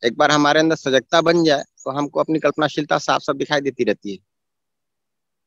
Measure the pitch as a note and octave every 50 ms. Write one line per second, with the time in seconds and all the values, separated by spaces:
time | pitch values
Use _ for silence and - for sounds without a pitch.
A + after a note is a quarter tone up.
0 | A2+ A#2+ A#2 C#3+ D3 C#3+ D3 D3 D3 C#3+ D3 D#3 D#3+ E3 D#3+ - - C3+ B2+ C3
1 | - - F3 E3 D#3+ E3+ E3+ E3+ E3 D#3 C#3 D3 - _ _ _ - C3+ C3+ C#3+
2 | D3 C#3+ - D3+ D3 - D#3+ D3 - D3 - D#3 D3+ D3 - E3 D3 - D#3+ D3
3 | - - C3+ C#3 - D3+ C#3 C#3 C#3+ - D3+ C#3+ C#3 C3+ B2 - A#2+ G#2+ G2 _
4 | - G2+ F#2+ F2+ _ _ _ _ _ _ _ _ _ _ _ _ _ _ _ _
5 | _ _ _ _ _ _ _ _ _